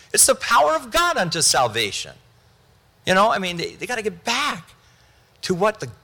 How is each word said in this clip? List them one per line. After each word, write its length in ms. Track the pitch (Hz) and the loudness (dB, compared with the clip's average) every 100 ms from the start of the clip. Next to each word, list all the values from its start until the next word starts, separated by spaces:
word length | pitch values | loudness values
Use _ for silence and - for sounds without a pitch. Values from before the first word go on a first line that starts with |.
| - | -4
It's 140 | - - | 2 2
the 80 | |
power 400 | - - - 302 | 2 2 4 4
of 160 | 311 247 | 0 0
God 260 | 320 349 277 | 0 0 0
unto 240 | 175 165 | -2 0
salvation." 760 | - 151 123 113 104 - 69 - _ _ _ _ _ _ _ _ - | 0 2 0 0 -4 -4 -10 -16 _ _ _ _ _ _ _ _ 0
You 80 | |
know, 160 | 190 208 | 4 4
I 80 | 175 | 2
mean, 180 | 185 170 | -4 -6
they, 180 | - 160 | -8 -8
they 100 | 202 | -6
gotta 160 | 233 | -4
get 220 | 208 170 | -6 -6
back 440 | 233 247 285 202 - - _ _ _ _ _ _ | -4 -2 -2 -6 -12 -20 _ _ _ _ _ _
to 120 | - | -4
what 260 | 175 214 214 | 0 0 0
the 80 | 117 - | -8 -12